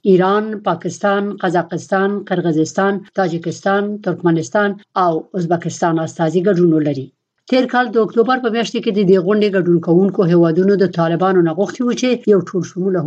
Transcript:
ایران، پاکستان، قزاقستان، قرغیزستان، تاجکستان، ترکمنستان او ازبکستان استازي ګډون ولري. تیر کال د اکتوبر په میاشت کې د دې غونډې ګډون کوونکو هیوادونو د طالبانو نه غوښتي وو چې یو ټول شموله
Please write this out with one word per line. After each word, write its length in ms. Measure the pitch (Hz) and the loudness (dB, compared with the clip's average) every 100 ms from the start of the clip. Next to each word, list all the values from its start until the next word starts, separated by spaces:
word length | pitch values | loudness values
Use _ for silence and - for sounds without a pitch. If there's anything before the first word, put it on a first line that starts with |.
| 208 | 2
ایران، 360 | 185 185 208 220 208 202 | 4 4 0 -2 -6 -4
پاکستان، 560 | 175 180 175 202 202 202 196 | -4 -6 -4 -2 -2 -2 -4
قزاقستان، 680 | 185 170 165 165 - 190 196 202 - | -2 -2 -2 -6 -4 -2 0 -4 -4
قرغیزستان، 720 | 175 170 156 160 - 196 202 190 - | -2 0 0 0 0 -2 -2 -6 -4
تاجکستان، 720 | 180 165 170 165 196 196 208 208 - | -2 -4 -6 -6 -2 -2 -2 -6 -6
ترکمنستان 640 | - 175 165 160 214 208 196 - 196 | -2 0 0 0 -2 -2 -4 -8 -2
او 100 | 180 160 - 190 | 0 -2 -4 -6
ازبکستان 600 | 170 170 170 - 175 165 | -2 -4 -4 -4 -2 0
استازي 440 | 160 - 160 175 185 | -4 -4 -2 0 0
ګډون 240 | 175 175 | 2 4
ولري. 320 | 160 151 135 127 _ _ _ - | 2 0 -4 -8 _ _ _ -2
تیر 180 | 254 247 | 0 2
کال 180 | 247 247 | 0 0
د 60 | 220 202 | 0 0
اکتوبر 320 | 233 226 254 247 | 0 0 0 -2
په 40 | 226 | -2
میاشت 180 | 220 233 | -2 -4
کې 140 | 233 202 | -2 0
د 60 | 185 | 4
دې 80 | 190 175 | 4 2
غونډې 240 | 214 208 190 | 0 2 0
ګډون 240 | 175 175 165 | 2 2 2
کوونکو 420 | 170 196 190 175 | 2 2 2 2
هیوادونو 480 | 175 170 160 190 202 | 4 4 2 2 2
د 100 | 185 175 | 0 0
طالبانو 460 | 165 165 185 185 165 | -2 0 2 2 2
نه 100 | 160 | 0
غوښتي 220 | 196 - | -4 -2
وو 160 | 240 233 | -4 -2
چې 80 | 254 233 - | -2 0 2
یو 60 | 196 175 | 2 0
ټول 120 | 185 170 | -4 -6
شموله 320 | 185 190 180 | -4 -2 -2